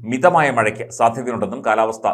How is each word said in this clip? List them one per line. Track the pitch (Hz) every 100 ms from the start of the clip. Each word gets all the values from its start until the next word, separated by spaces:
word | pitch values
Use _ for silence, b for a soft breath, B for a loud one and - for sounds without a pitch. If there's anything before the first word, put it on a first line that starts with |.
| 110
മിതമായ | 131 175 170 147 120
മഴയ്ക്ക് | 107 110 113 -
സാധ്യതയുണ്ടെന്നും | 117 117 123 113 98 120 120
കാലാവസ്ഥാ | 110 113 113 104